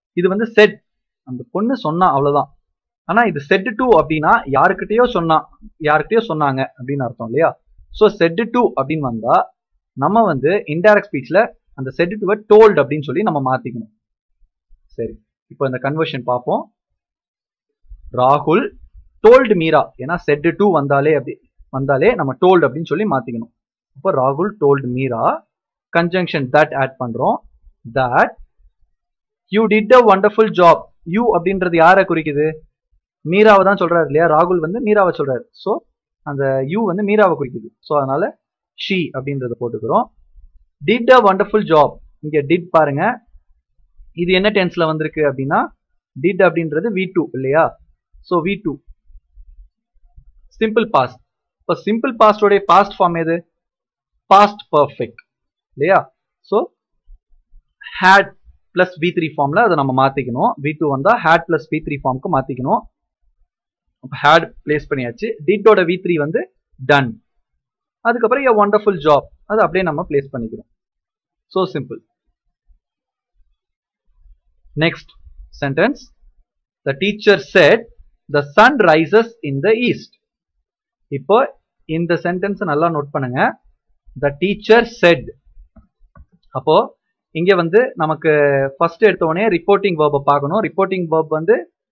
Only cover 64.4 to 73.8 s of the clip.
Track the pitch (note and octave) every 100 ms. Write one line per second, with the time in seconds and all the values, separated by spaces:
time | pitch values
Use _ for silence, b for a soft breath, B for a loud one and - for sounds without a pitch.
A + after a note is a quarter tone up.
64.4 | D#3+ - - D3+ - C#3 A#2+ A#2 A3 -
65.4 | D3 G#3+ G#3+ G#3 E3+ F3+ F3 E3 D3 A3
66.4 | F#4 _ _ - C3 C#3+ B2 A2 _ _
67.4 | _ _ _ _ _ _ A3+ A#3+ A3 C4+
68.4 | C4+ G#3+ G#3 G#3 G#3 F3+ D3+ C#3+ - _
69.4 | - G#3+ F3 F3+ F3 D3 F#3 C#3 C#3 C3
70.4 | A2 - - _ _ _ _ _ _ _
71.4 | _ F#3 F#3 D#3+ A#2+ - _ _ _ _
72.4 | _ _ _ _ _ _ _ _ _ _
73.4 | _ _ _ _